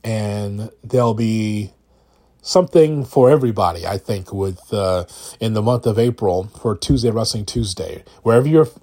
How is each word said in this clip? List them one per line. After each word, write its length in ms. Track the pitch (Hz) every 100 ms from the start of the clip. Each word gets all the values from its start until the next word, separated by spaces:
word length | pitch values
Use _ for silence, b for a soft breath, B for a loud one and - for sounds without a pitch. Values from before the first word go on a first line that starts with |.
And 680 | - 110 104 104 101 101 110 _
there'll 300 | 110 127 120
be 580 | 110 113 110 107 107 101 _ _ _ _ _ _ _
something 640 | - 185 185 175 156 151
for 240 | 127 - 127
everybody, 560 | 147 127 107 90 85
I 140 | 87 101
think, 340 | - 104 92
with, 400 | 98 98 92 -
uh, 340 | 104 95 92 85 B B B
in 140 | 113
the 80 | 110
month 220 | 107 123
of 140 | 120 110
April 460 | 120 120 104 90 98 -
for 160 | 117 104
Tuesday 340 | - 139 117
Wrestling 340 | 110 110 113
Tuesday. 600 | 104 - 107 - - - - b
Wherever 240 | - 117 139
you're 220 | 156 156 -